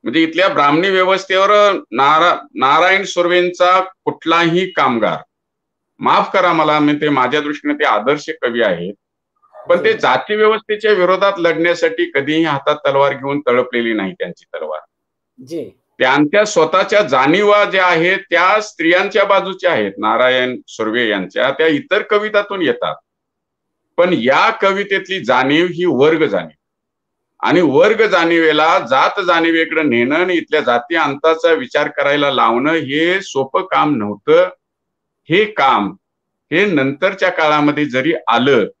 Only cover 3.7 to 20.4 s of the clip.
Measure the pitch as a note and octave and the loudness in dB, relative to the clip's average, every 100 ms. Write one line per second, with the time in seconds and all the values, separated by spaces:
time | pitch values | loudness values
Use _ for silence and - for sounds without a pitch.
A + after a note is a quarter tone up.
3.7 | F#3 F#3 _ - - D#3+ E3 E3+ E3+ F#3 | 2 0 _ -10 -6 -2 0 2 0 -2
4.7 | D#3+ C#3 A#2 G2+ D#2+ - _ _ _ _ | 0 0 0 -2 -4 -10 _ _ _ _
5.7 | _ _ _ B2 E3+ G3+ G3 F3+ E3 D3+ | _ _ _ 0 0 2 0 2 2 2
6.7 | D3+ D3 D3 D3+ C#3 B2+ D3+ D3 D3 D3 | 2 2 0 0 0 0 0 -4 -6 -6
7.7 | D3 C#3+ G#2+ A2+ D3 - - B2+ A#2+ G#2+ | -2 0 0 0 -2 -4 -6 -4 0 0
8.7 | E2+ F2 G#2 _ _ _ _ _ - - | -2 -6 -12 _ _ _ _ _ -20 -2
9.7 | F3 A3 G#3+ C#3 B2+ - G#3 G#3+ A3 - | 0 2 0 0 0 -2 0 2 0 -4
10.7 | G#3 G#3+ G3 F3+ F#3 G3 F#3+ E3+ D#3+ E3+ | -4 0 2 2 2 0 0 0 0 0
11.7 | E3 E3 E3 F3 C#3 C#3 D#3+ E3 C#3 - | 0 -2 -2 -2 -2 -2 0 0 -2 -2
12.7 | D3 C#3+ C#3 C#3 B2 C#3 C#3+ B2+ B2 B2 | -2 0 2 0 0 -6 -4 0 0 0
13.7 | A#2+ A#2 A2 F#2+ F2+ F2+ F2 _ E2 D#2 | -2 -2 -2 -4 -6 -10 -12 _ -12 -10
14.7 | D#2 - _ _ _ _ _ B2+ E3 A2 | -10 -14 _ _ _ _ _ -14 -12 -12
15.7 | _ _ _ B2+ C#3 D3+ G3+ G#3 - D3+ | _ _ _ -6 -2 0 0 0 0 0
16.7 | - G3 G#3 - C3 C#3+ F3+ G#3 G#3 G3+ | 0 0 0 0 0 2 2 2 2 2
17.7 | F#3 F3+ E3+ F3 F#3+ - E3+ F#3 G#3+ G#3 | 0 2 2 0 -2 -2 0 2 0 -4
18.7 | - E3 F3+ G3 G3+ G3 G3 F#3 F#3 F3+ | -4 0 2 0 -2 2 0 0 -2 -2
19.7 | C#3+ G2+ G2 G#2+ A2+ B2+ B2+ | 0 -2 -4 -2 2 2 2